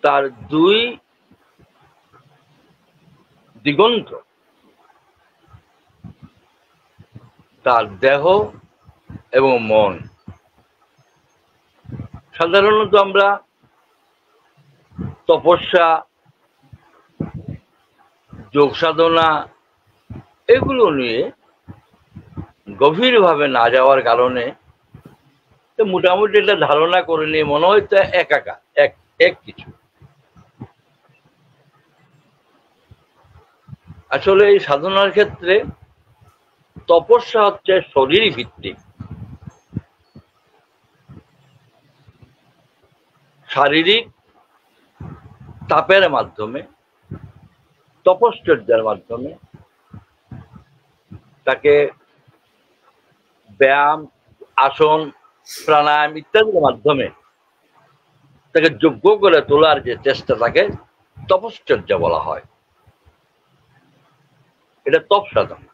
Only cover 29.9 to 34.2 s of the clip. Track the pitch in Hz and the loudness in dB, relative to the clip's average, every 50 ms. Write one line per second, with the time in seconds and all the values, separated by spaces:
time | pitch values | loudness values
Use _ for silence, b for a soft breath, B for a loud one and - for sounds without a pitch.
29.9 | _ _ _ - _ _ _ _ _ _ _ _ _ _ - - _ _ _ _ | _ _ _ -20 _ _ _ _ _ _ _ _ _ _ -20 -20 _ _ _ _
30.9 | _ _ _ _ _ _ _ _ _ _ _ _ _ _ _ _ _ _ _ _ | _ _ _ _ _ _ _ _ _ _ _ _ _ _ _ _ _ _ _ _
31.9 | _ _ _ _ _ _ _ _ _ _ _ _ _ _ _ _ _ _ _ _ | _ _ _ _ _ _ _ _ _ _ _ _ _ _ _ _ _ _ _ _
32.9 | - _ _ _ _ _ _ _ _ - _ _ _ _ _ - - _ _ _ | -20 _ _ _ _ _ _ _ _ -20 _ _ _ _ _ -20 -20 _ _ _
33.9 | - - _ _ - 160 | -20 -20 _ _ -8 -4